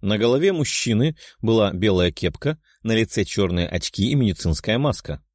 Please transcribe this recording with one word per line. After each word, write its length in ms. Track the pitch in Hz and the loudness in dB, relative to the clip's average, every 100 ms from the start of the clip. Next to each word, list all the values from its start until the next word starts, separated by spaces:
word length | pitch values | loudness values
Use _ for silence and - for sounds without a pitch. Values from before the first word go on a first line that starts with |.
На 180 | 98 104 | -2 0
голове 340 | 117 131 185 | 2 4 2
мужчины 640 | 180 139 - - 107 143 156 - - | 0 -2 -2 0 2 2 -2 -14 -6
была 320 | 110 113 104 | 0 2 2
белая 380 | 92 104 92 90 | 2 0 2 2
кепка, 480 | - 90 - 143 156 _ _ | 0 -6 -4 -6 -6 _ _
на 100 | 110 | -2
лице 320 | 113 113 - 98 | 0 0 0 -2
черные 420 | - 95 87 85 | 0 0 0 -2
очки 440 | 90 - - 101 | -4 -6 -2 0
и 40 | 143 | 2
медицинская 640 | 117 87 87 78 - 113 | 0 0 -2 -2 0 0
маска. 460 | 143 117 - 73 _ | 0 -2 -6 -12 _